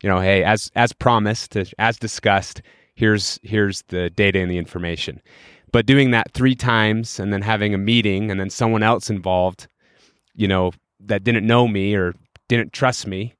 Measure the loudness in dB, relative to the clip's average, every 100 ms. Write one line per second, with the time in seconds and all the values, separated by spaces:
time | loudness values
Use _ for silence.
0 | -2 0 2 2 2 0 -2 0 0 0
1 | 2 2 2 -4 -6 -6 -6 -4 -4 -2
2 | -8 -4 0 0 0 -12 -20 _ _ 0
3 | 2 2 0 -8 -4 -2 -2 -4 -8 -6
4 | -4 0 2 2 0 -4 -6 -8 -8 -8
5 | -10 -12 _ _ -20 _ _ 0 4 4
6 | 4 2 0 0 0 2 0 2 2 0
7 | -4 -6 -4 -2 -2 0 0 -2 2 2
8 | 2 0 -2 -4 -6 -2 0 2 2 0
9 | -2 -6 -2 0 0 -4 -16 _ _ _
10 | _ _ _ -2 0 2 0 -4 _ _
11 | -4 -2 0 0 4 4 4 0 -2 0
12 | -2 -6 _ _ -2 -2 -2 -2 -2 -2
13 | -6 -8 -10 -12